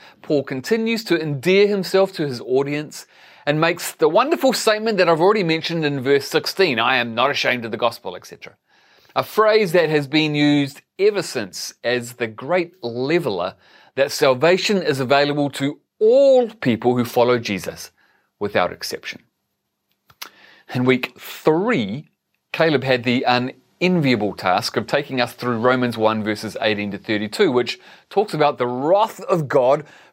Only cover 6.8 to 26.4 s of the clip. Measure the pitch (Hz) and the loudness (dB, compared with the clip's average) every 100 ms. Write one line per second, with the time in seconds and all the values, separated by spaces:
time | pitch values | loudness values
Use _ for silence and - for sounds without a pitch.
6.8 | 120 131 120 113 135 135 131 123 113 110 | 0 0 0 0 0 0 -2 -2 -4 -2
7.8 | 117 - 98 87 - 85 - - _ _ | -2 -2 -10 -14 -16 -20 -20 -20 _ _
8.8 | _ _ _ 131 131 - 214 220 196 175 | _ _ _ -6 -2 2 4 4 4 2
9.8 | 156 151 139 156 156 147 147 147 139 - | 2 0 0 0 0 2 2 2 0 -6
10.8 | _ - 202 202 160 123 98 - - - | _ -2 0 0 -4 -6 -8 -10 -14 -8
11.8 | 117 127 120 120 117 110 131 180 175 _ | -4 -4 -4 -8 -8 -8 -4 -4 -4 _
12.8 | 120 117 135 175 139 92 90 - _ _ | -10 -6 -2 -2 -2 -4 -6 -8 _ _
13.8 | _ - 143 - 143 123 156 185 - 202 | _ -2 -2 2 2 4 4 2 2 0
14.8 | 151 135 123 143 143 151 143 - 139 - | 0 -2 2 2 2 0 -4 -4 -6 -6
15.8 | _ _ 220 262 277 254 226 - 131 110 | _ _ 4 6 6 4 2 -2 -2 0
16.8 | 123 123 117 - 120 123 117 95 85 82 | 2 0 0 2 2 2 -2 -6 -6 -12
17.8 | - _ _ _ _ _ 101 104 87 - | -16 _ _ _ _ _ -4 0 -2 -4
18.8 | - - - - _ _ _ _ _ _ | -12 -12 -12 -16 _ _ _ _ _ _
19.8 | _ _ _ _ - _ - _ - 127 | _ _ _ _ -20 _ -20 _ -10 -2
20.8 | 127 127 - - - - - 160 214 196 | 2 2 0 -12 -18 -2 2 2 2 -2
21.8 | 98 127 - _ _ _ _ - 165 143 | -2 -8 -12 _ _ _ _ 0 2 2
22.8 | 127 127 120 123 123 123 127 - _ _ | 2 0 2 0 2 0 -2 -8 _ _
23.8 | 180 180 139 113 101 - 95 90 - 123 | 0 2 2 0 -2 -4 -2 0 -2 -4
24.8 | 107 143 147 131 120 - 123 117 123 127 | -2 -4 -2 -4 -4 -4 -4 0 0 2
25.8 | 123 113 107 110 107 107 | 0 0 0 0 -2 -6